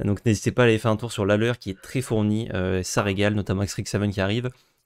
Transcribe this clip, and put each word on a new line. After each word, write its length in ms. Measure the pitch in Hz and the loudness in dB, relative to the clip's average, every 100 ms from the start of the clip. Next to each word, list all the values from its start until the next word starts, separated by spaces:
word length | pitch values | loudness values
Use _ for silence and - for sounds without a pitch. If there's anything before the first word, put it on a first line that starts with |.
Donc 200 | - 101 117 | -2 0 2
n'hésitez 260 | 104 117 | 0 0
pas 100 | - | 2
à 40 | 120 | 4
aller 120 | 110 | 4
faire 140 | 117 | 2
un 60 | 110 | -2
tour 140 | 117 | -4
sur 140 | - 98 | -2 2
la 120 | 104 | 2
leur 200 | 117 120 | 2 -2
qui 140 | - | -8
est 100 | 92 | -10
très 200 | - 135 | -6 -6
fournie, 480 | 123 110 107 107 113 | -2 0 2 0 -2
euh, 300 | 95 92 92 | -2 0 0
ça 180 | 92 - | 0 -2
régale, 320 | 101 98 101 | 0 2 0
notamment 280 | 104 92 95 | 0 0 -2
avec 100 | 101 | -2
Strix 140 | - 101 | -4 -4
seven 260 | 101 104 | -2 0
qui 100 | 98 | 0
arrive. 280 | 95 113 123 - _ _ | 0 0 -4 -10 _ _